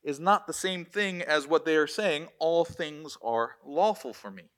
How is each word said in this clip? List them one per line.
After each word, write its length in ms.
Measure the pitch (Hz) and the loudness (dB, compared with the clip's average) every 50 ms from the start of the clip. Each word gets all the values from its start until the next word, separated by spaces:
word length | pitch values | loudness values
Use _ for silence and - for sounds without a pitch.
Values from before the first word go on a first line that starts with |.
| _ | _
is 160 | 147 143 139 | -6 -6 -2
not 280 | 160 185 202 202 - | 4 4 4 4 2
the 60 | - 160 | -4 -8
same 300 | - - 185 185 180 170 | -4 -4 -4 -4 -4 -8
thing 380 | - - 208 208 196 185 175 | -6 -2 -2 -2 0 -2 -4
as 240 | - - 151 151 139 | 0 2 2 2 2
what 180 | 143 165 156 - | 4 2 2 4
they 140 | 160 151 | 4 4
are 80 | 156 151 | 4 4
saying, 400 | 143 - - 214 196 151 147 165 - _ _ | 2 0 0 0 2 0 0 -4 -10 _ _
"All 260 | 160 165 170 170 165 | 0 2 4 2 2
things 540 | 165 - - 170 151 151 151 156 147 - - | 0 -2 -6 -6 -6 -6 -12 -14 -14 -14 -8
are 380 | - 117 117 113 117 120 - _ _ | -4 0 0 0 0 0 -4 _ _
lawful 500 | 139 143 160 190 220 208 - - 123 107 | -6 0 2 2 2 0 -2 -8 -12 -12
for 180 | - - 104 | -10 -14 -14
me." 180 | 95 92 85 _ _ | -14 -14 -18 _ _